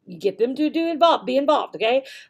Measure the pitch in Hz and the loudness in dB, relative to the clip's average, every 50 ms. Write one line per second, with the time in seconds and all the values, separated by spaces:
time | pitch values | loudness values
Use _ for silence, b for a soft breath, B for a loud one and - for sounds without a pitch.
0 | _ 196 180 160 175 202 196 202 226 247 269 269 302 302 233 320 330 330 339 277 | _ -18 -14 -4 -4 -4 0 0 -2 -2 0 0 -2 -2 0 0 -2 -2 0 2
1 | 339 339 294 - 196 214 254 269 285 302 302 247 190 - - 156 202 220 254 269 | 4 4 4 2 0 -2 -2 0 2 2 0 0 0 -4 -6 -4 0 0 0 0
2 | 269 B B B B | -2 B B B B